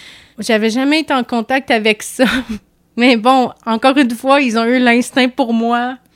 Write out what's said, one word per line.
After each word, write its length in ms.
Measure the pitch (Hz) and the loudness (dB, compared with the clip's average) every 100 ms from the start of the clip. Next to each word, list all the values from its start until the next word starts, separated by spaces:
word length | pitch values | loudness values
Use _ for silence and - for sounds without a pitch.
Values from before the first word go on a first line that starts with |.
| - - _ - | -20 -20 _ -12
j'avais 300 | 214 214 220 | -2 0 0
jamais 320 | 233 277 311 | 0 0 -2
été 120 | 311 | -2
en 100 | 269 | -4
contact 460 | 240 233 220 269 269 | -2 -6 -2 -4 0
avec 320 | 233 214 214 | 0 0 -2
ça. 220 | - - 254 254 240 208 | -6 -2 0 0 -6 -12
<laughs> 340 | _ _ _ - | _ _ _ 0
Mais 220 | 247 233 | 2 2
bon, 340 | 233 262 240 - 226 | 2 2 0 -4 -6
encore 320 | 226 262 277 | 0 2 2
une 140 | 247 | 0
fois, 280 | 233 262 285 | -2 0 2
ils 180 | 262 226 | 2 0
ont 60 | |
eu 160 | 233 254 | 0 2
l'instinct 480 | 247 233 247 269 254 | 2 2 0 0 0
pour 260 | 254 233 | 0 -2
moi 440 | 226 233 240 247 262 _ | -2 -2 -2 -4 -8 _